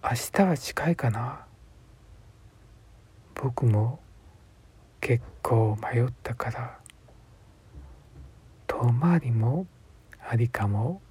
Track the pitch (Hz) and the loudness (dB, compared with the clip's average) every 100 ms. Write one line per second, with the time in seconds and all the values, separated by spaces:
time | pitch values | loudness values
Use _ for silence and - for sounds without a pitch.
0 | - 120 - - 196 160 - - 160 170 | -2 -4 -4 2 2 2 -2 -4 -2 0
1 | 127 107 117 - - - - - - - | 0 -2 -4 -8 -16 -20 -20 -20 -20 -20
2 | - - - - - - - - - - | -20 -20 -20 -20 -20 -20 -20 -20 -20 -20
3 | - - - - 135 123 123 107 110 151 | -20 -20 -16 -6 -6 0 2 4 2 -2
4 | - - - - - - - - - _ | -14 -20 -20 -20 -20 -20 -20 -20 -20 _
5 | - 120 - - - 117 110 107 107 120 | -2 -2 -2 -10 0 2 2 0 -2 0
6 | 127 120 - 120 - 117 120 - - - | 0 -4 -10 -8 -6 -6 -10 -12 -20 -20
7 | - - - - - - - - - - | -20 -20 -20 -20 -20 -20 -20 -20 -20 -20
8 | - - - - - - - - 120 120 | -20 -20 -20 -20 -20 -20 -8 0 2 4
9 | 165 175 127 113 113 147 185 - - - | 4 4 2 2 2 0 -4 -12 -20 -20
10 | - - - 117 120 - 101 101 120 190 | -20 -20 -4 0 0 0 -2 0 -2 -4
11 | - | -10